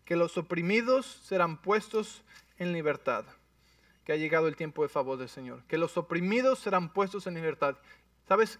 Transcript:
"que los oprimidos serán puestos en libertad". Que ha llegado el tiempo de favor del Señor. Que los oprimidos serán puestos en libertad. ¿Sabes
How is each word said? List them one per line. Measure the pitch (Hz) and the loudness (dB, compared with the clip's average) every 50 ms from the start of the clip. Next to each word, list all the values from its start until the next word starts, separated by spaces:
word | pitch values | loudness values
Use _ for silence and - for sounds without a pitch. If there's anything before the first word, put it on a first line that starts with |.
| _ | _
"que | - 175 | -2 2
los | 170 175 165 - 180 | 2 2 2 0 -4
oprimidos | 165 - 180 170 170 180 208 226 233 247 262 269 247 | -4 -4 -4 -2 0 2 2 2 2 2 2 2 0
serán | - - - - - 196 185 175 165 160 - | -4 -12 -20 -8 -2 2 2 2 2 0 -4
puestos | - 185 208 220 214 - - 220 214 - - - - _ - - - _ _ - | -2 0 0 0 0 -2 -4 -4 -4 -4 -10 -20 -20 _ -20 -20 -20 _ _ -6
en | 180 180 | -4 -4
libertad". | 175 165 151 147 139 - - 135 120 104 - - - _ _ _ _ _ _ _ _ _ _ _ _ _ _ | -2 0 0 -2 -2 0 -2 -2 -2 -2 -4 -8 -16 _ _ _ _ _ _ _ _ _ _ _ _ _ _
Que | - 151 | -4 -2
ha | |
llegado | 156 156 151 165 160 160 160 | -2 0 2 2 4 4 2
el | 147 | 0
tiempo | - 165 156 - - | -2 -8 -6 -2 -2
de | - - | -2 0
favor | - 147 131 131 135 127 | 0 -2 -2 -2 -4 -6
del | 127 120 | -8 -10
Señor. | - 139 127 123 123 123 - | -12 -14 -14 -14 -14 -16 -6
Que | - - | -4 -2
los | 160 165 160 - 175 | -2 0 0 -2 -4
oprimidos | 165 - 165 170 175 190 214 247 254 262 262 - | -4 -2 -2 -2 0 2 2 2 4 2 2 2
serán | - 208 190 185 175 160 | 0 0 0 0 0 0
puestos | - 196 196 190 196 202 - | 0 0 0 0 -2 -6 -8
en | 185 175 | -8 -8
libertad. | 165 165 160 151 - 147 139 135 - _ - - - _ _ _ _ _ - | -4 -4 -4 -2 0 0 -2 -2 -4 _ -20 -20 -20 _ _ _ _ _ 2
¿Sabes | 190 208 226 220 - | 4 4 4 2 -2